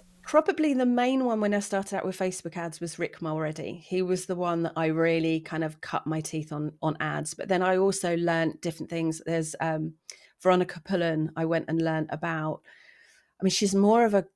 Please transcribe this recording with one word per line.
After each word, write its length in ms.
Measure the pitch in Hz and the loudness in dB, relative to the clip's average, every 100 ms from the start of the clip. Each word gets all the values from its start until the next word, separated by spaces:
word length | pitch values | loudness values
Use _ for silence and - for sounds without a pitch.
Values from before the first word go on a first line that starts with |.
| - _ | -14 _
Probably 520 | - 302 311 - 311 | 0 2 2 2 2
the 120 | 262 254 | 2 2
main 400 | 240 247 262 254 | 2 2 2 0
one 160 | 220 | 0
when 120 | 208 | 0
I 60 | 202 | 0
started 380 | 202 196 190 196 | 0 -4 -4 -4
out 80 | - | -4
with 120 | 185 | -2
Facebook 380 | 185 185 170 175 | -4 -4 -8 -8
ads 240 | 170 160 | -8 -8
was 180 | 170 - | -8 -6
Rick 240 | 175 - | -6 -4
Mulready. 640 | 165 156 156 156 127 175 - | -4 -2 -4 -4 -8 -10 -4
He 160 | 185 | -2
was 240 | 180 185 185 | 0 -2 -2
the 100 | 180 | -2
one 280 | 180 170 | 0 0
that 100 | 165 - | -2 0
I 100 | 160 | 0
really 540 | 160 165 165 160 160 | 2 2 2 2 0
kind 220 | 160 160 | -2 -4
of 180 | 160 156 | -4 -6
cut 260 | - 147 - | -6 -6 -2
my 140 | 156 | -4
teeth 300 | 151 156 156 | -4 -6 -6
on, 180 | 151 151 151 | -6 -6 -4
on 140 | 156 151 | -4 -2
ads. 320 | 156 151 151 | -4 -4 -6
But 160 | - - | -6 -2
then 120 | 185 | 2
I 160 | 185 185 | 4 4
also 380 | 190 196 175 170 | 2 2 0 0
learned 460 | 170 165 165 - | 2 2 0 -2
different 280 | 175 160 - | -6 -6 -6
things. 320 | 165 165 156 - | -2 -2 -2 -2
There's, 300 | 165 156 - | -2 -2 -4
um, 340 | 160 160 160 - - - - _ | -2 -2 -4 -8 -20 -20 -20 _
Veronica 400 | 185 180 180 165 | 4 4 2 -4
Pullen, 480 | - 190 170 156 156 160 | -4 0 0 0 -2 -2
I 100 | 165 | 0
went 200 | 165 - | 0 0
and 140 | 165 | 0
learned 260 | 160 160 156 | 0 0 -2
about. 500 | 151 170 160 156 - _ - - - - _ _ - | -4 -4 -2 -4 -6 _ -20 -20 -20 -20 _ _ -2
I 40 | |
mean, 80 | 190 | 0
she's 240 | - 202 196 | 2 2 6
more 300 | 202 226 233 | 6 6 6
of 80 | |
a 120 | 202 185 | 4 0